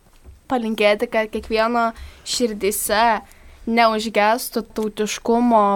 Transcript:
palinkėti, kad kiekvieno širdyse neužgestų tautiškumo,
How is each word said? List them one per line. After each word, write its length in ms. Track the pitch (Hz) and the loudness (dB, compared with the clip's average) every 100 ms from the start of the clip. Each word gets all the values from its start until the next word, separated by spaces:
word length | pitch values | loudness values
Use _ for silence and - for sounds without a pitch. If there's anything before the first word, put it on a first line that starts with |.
| _ _ - - | _ _ -20 -16
palinkėti, 640 | - 254 220 220 208 208 233 | -6 -4 -2 2 2 2 -2
kad 220 | 226 220 | -2 -4
kiekvieno 600 | 220 - 220 226 240 226 226 - - | -6 -4 -2 0 0 -2 -4 -16 -16
širdyse 1000 | - - 240 214 196 202 - 208 233 202 - - - - | -8 -2 -2 -2 -4 -2 -2 2 2 0 -6 -20 -20 -12
neužgestų 1000 | - 233 226 220 226 208 208 240 - 233 214 | -2 2 4 2 -2 0 2 2 -2 -8 -8
tautiškumo, 960 | - 214 214 208 - - 233 240 226 202 | -6 -6 -4 -6 -4 0 2 4 4 4